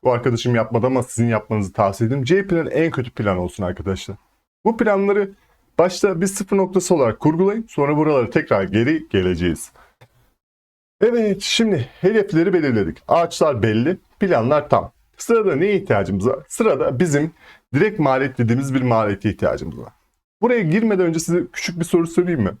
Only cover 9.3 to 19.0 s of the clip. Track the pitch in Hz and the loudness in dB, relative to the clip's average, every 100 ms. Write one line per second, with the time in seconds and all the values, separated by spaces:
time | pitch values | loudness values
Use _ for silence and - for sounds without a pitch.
9.3 | 85 90 76 - _ _ _ - _ _ | 0 0 -2 -8 _ _ _ -20 _ _
10.3 | _ _ _ _ _ _ _ 214 240 214 | _ _ _ _ _ _ _ 2 2 0
11.3 | 196 - - 226 175 117 - 185 220 202 | -2 -4 0 0 0 -4 -2 0 2 2
12.3 | 160 170 180 147 113 90 80 - - 170 | 2 2 2 2 0 -2 -6 0 0 0
13.3 | - 160 127 110 110 127 185 _ _ 196 | 0 0 2 0 2 0 -2 _ _ 0
14.3 | 147 113 147 143 110 85 _ _ _ - | 2 2 0 2 0 0 _ _ _ 0
15.3 | 233 202 143 190 202 - 107 98 98 104 | 2 2 0 0 0 0 0 0 -2 -2
16.3 | - - - 220 135 156 127 175 143 160 | -4 -8 -2 0 2 -2 0 0 0 -2
17.3 | _ - - _ 135 208 208 147 131 135 | _ -20 -20 _ 0 0 2 0 2 0
18.3 | 131 113 120 139 131 127 113 | -2 0 0 0 -2 2 2